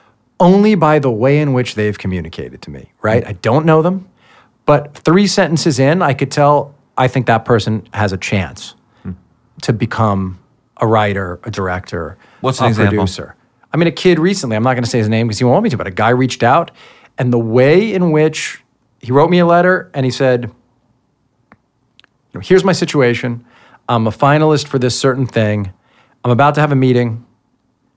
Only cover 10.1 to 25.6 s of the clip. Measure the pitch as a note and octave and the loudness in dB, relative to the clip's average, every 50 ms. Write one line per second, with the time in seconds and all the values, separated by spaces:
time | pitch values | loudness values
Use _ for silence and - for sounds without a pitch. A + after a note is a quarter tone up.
10.1 | G2 F#2+ F#2+ F#2+ F2+ - _ _ _ _ _ _ _ - A#2+ A2 A2+ G#2+ G#2 G#2 | 0 -2 -4 -6 -8 -12 _ _ _ _ _ _ _ -4 -2 0 2 2 0 0
11.1 | G2 G2 F#2+ F2 F2+ - - A#2 G#2 G2+ F#2+ F2+ F2+ F2+ F2 - F#2 F2 D#2+ D#2 | -2 -4 -6 -8 -10 -12 -12 -12 -8 -6 -6 -6 -6 -6 -8 -10 -10 -10 -10 -10
12.1 | F#2 _ _ _ _ - - C3 C#3 - A#2+ A#2 A2 G#2+ G#2+ G2 G#2 G#2 F#2+ F#2 | -12 _ _ _ _ -6 -6 -4 -4 0 0 0 0 2 0 0 0 0 -2 -2
13.1 | - - - - - _ _ _ _ _ _ - - D#3 E3+ E3+ E3 - - F#3 | -4 -8 -14 -16 -18 _ _ _ _ _ _ -8 -2 0 0 0 -2 0 2 2
14.1 | F3 D#3 D#3+ F#3+ G3+ F#3+ - A#2+ A2 G#2+ A#2 C3 B2+ B2 A#2+ G#2 - A#2+ G#2+ G#2+ | 2 2 2 0 0 -2 -4 -4 -2 0 0 0 0 0 -2 -2 0 0 0 0
15.1 | A2 A2 A#2 A2+ G#2+ - B2+ B2 C3+ F#3+ A3+ G#3+ C3 G2+ - G2+ F2+ G#2+ G#2+ A2+ | 0 0 0 -2 -2 0 2 2 2 2 2 0 -2 -4 -6 -8 -4 -2 0 2
16.1 | B2 B2+ C3 B2 - - A#2 A#2+ C#3 E3+ E3 - _ _ - - - _ _ _ | 2 2 0 -2 -2 0 0 2 2 2 0 -2 _ _ -20 -20 -20 _ _ _
17.1 | _ - C3 B2 A#2+ A#2+ A#2 A2 A2+ B2 C3 C#3+ D#3+ F#3 A3 A3+ G3 F#3 F3+ E3 | _ -4 -2 0 0 0 0 0 2 2 4 4 4 4 2 2 -2 -2 0 0
18.1 | D#3 D3+ D#3 D#3+ D3+ - - - - - _ _ _ _ _ _ _ _ - A2+ | 2 2 0 0 -2 -4 -10 -10 -12 -16 _ _ _ _ _ _ _ _ -8 0
19.1 | B2+ C#3+ D#3+ F3 F3+ F3+ F3 E3+ E3+ F3 F3+ F3+ F#3 F3 F3+ - - D3 C3 B2+ | 2 2 2 4 4 2 4 4 4 4 4 2 0 0 -4 -8 -6 -4 -4 -4
20.1 | A#2+ - C#3 C3 B2 A#2+ A#2 G2+ - _ _ _ _ _ _ _ _ _ _ _ | -2 0 0 0 0 0 -2 -8 -14 _ _ _ _ _ _ _ _ _ _ _
21.1 | _ _ _ _ _ _ _ _ - _ _ _ _ _ _ _ _ _ _ _ | _ _ _ _ _ _ _ _ -20 _ _ _ _ _ _ _ _ _ _ _
22.1 | _ _ _ _ _ F#2+ G2 - F#3 F#3 E3+ G3 E3+ - F3 - - D3 B2+ A#2+ | _ _ _ _ _ -14 0 4 4 4 4 2 0 0 -2 -2 0 2 2 2
23.1 | A#2+ - - B2 A#2+ A#2+ - _ _ _ _ _ _ _ _ - B2 A2+ A2 A2 | 0 -2 -4 -8 -8 -8 -12 _ _ _ _ _ _ _ _ -4 -2 0 0 -2
24.1 | - - C#3+ C#3 D3 D3+ D#3 D#3 D3+ C#3+ D3 - - C3 B2 B2 - - - C3+ | -2 0 2 2 2 4 2 2 2 0 -2 -4 -4 -2 -2 0 -2 0 0 -2
25.1 | B2 C3+ B2+ A#2 - A#2 A2 G#2 G#2 G#2 | 0 0 -4 -4 -2 -2 0 0 -2 -4